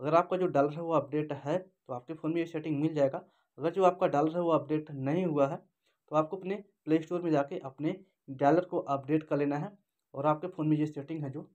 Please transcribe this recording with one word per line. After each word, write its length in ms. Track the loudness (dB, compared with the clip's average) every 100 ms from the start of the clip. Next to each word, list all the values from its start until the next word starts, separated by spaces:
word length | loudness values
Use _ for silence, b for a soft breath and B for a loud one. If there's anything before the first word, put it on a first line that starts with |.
अगर 160 | 2 4
आपका 220 | 4 2
जो 100 | 2
डायलर 260 | 4 2
है 80 | 0
वो 120 | 0
अपडेट 380 | 0 2 -2 -2 -4
है 220 | -2 -4
तो 340 | -4 _ -10
आपके 200 | -10 -8
फ़ोन 200 | -6 -2
में 60 | -2
ये 60 | -2
सेटिंग 320 | -4 -4 0
मिल 120 | 0 2
जाएगा। 260 | 0 0 -10 b b -6
अगर 140 | -4
जो 120 | 4
आपका 240 | 4 4 2
डायलर 280 | 2 2 0
है 60 |
वो 100 | 2
अपडेट 380 | 2 0 -4 -4
नहीं 340 | -6 -2 0 0
हुआ 220 | 2 2
है 80 | 0 -12 _ _ _ -4
तो 40 | -2
आपको 220 | 0 -4
अपने 180 | -6 -8 -10 _ 0
प्ले 140 | 0
स्टोर 200 | 0 -4
में 80 | 0
जाके 260 | 0 0 -4
अपने 360 | -10 -6 -4 -6 b b -14
डायलर 340 | 0 4 4 2
को 120 | -2
अपडेट 440 | -2 -4 0 -2
कर 140 | 0 -2
लेना 200 | 0 -2
है 140 | -6 -10 _ _ _
और 120 | -4 0
आपके 220 | 0 -2
फ़ोन 200 | -4 0
में 80 | 2
ये 80 | 0
सेटिंग 360 | -4 -10 -8
है 60 | -8
जो 100 | -10 -12